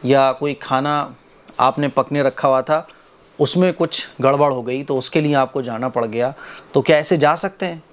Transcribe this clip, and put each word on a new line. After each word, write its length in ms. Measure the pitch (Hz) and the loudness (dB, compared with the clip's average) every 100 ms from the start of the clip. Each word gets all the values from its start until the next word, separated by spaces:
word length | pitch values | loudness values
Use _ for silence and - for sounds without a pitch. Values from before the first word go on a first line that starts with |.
या 280 | 127 135 135 | 2 4 4
कोई 220 | 131 147 | 0 -6
खाना 600 | 139 - 131 143 147 143 - _ _ - - | -6 -4 -4 -2 -4 -6 -12 _ _ -20 0
आपने 280 | 127 135 143 | 0 2 -2
पकने 340 | - 131 143 | -2 -2 0
रखा 260 | 135 - 143 | -2 0 0
हुआ 140 | 131 | 0
था 240 | 127 151 165 - _ _ _ _ | 0 -2 -4 -20 _ _ _ _
उसमें 340 | 147 180 185 | 0 2 0
कुछ 340 | 175 165 - - - | 0 -4 -4 -12 0
गड़बड़ 320 | 131 143 147 | 2 4 2
हो 100 | 131 | 0
गई 200 | 120 131 | -4 -6
तो 160 | 143 135 | -4 -4
उसके 220 | 123 165 | -2 -2
लिए 140 | 151 | 2
आपको 280 | 143 131 143 | 2 0 -2
जाना 260 | 123 113 127 | -6 -6 -4
पड़ 160 | 120 | -4
गया, 300 | 117 113 123 139 - - - | -4 -2 -4 -6 -18 -20 -4
तो 80 | 143 | -2
क्या 160 | 131 151 | 4 2
ऐसे 180 | 151 170 | 4 2
जा 160 | 147 | 2
सकते 320 | 160 196 - 185 | 2 -4 -6 -8
हैं? 160 | 165 - | -8 -16